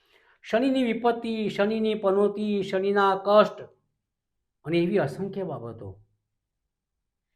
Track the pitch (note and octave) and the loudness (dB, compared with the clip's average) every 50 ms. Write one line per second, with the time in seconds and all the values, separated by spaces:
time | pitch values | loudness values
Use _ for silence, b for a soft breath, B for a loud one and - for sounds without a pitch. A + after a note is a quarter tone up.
0 | b b b b b b b b - - - A3+ B3+ C#4 C4 C4+ B3+ A#3 A3 A3+ | b b b b b b b b -8 -2 0 0 2 2 2 2 2 0 0 0
1 | A3+ A#3+ A#3 A#3 A#3 A3+ A3+ A3 G#3+ G3 - - G3+ G#3 A3 A3 A3 A3 G#3+ G#3+ | 0 0 0 0 -4 -4 -4 -2 -2 -2 0 0 0 0 0 0 0 0 -2 0
2 | G#3 G3 F#3+ G3 G3+ G3+ G3+ - G#3+ G#3+ G#3 G3+ F#3+ G3 - F#3+ F#3+ G3+ G3+ G3+ | 0 2 2 4 2 2 0 -2 -2 -2 -2 -2 -2 -2 -2 -2 0 0 2 2
3 | G3 G3 F#3+ F#3+ F#3+ G3+ G3+ G#3+ G3+ - - - C3+ - - _ _ _ _ _ | 2 2 2 0 2 4 6 6 6 6 2 -6 -16 -18 -20 _ _ _ _ _
4 | _ _ _ _ _ _ _ _ _ _ _ _ _ D3 E3 E3+ E3+ F3 G#3 G3 | _ _ _ _ _ _ _ _ _ _ _ _ _ -2 0 0 0 2 2 0
5 | D#3 C3 - - F#3+ G3+ F#3+ G3+ F#3+ E3+ D3 A#2+ A2+ A#2 A2 G2+ G#2 G2 F#2 - | 0 0 -2 -6 -8 -8 -6 -6 -6 -6 -8 -8 -10 -12 -12 -14 -14 -16 -16 -18
6 | - _ _ _ _ _ _ _ _ _ _ _ _ _ _ _ _ _ _ _ | -20 _ _ _ _ _ _ _ _ _ _ _ _ _ _ _ _ _ _ _
7 | _ _ _ _ _ _ _ | _ _ _ _ _ _ _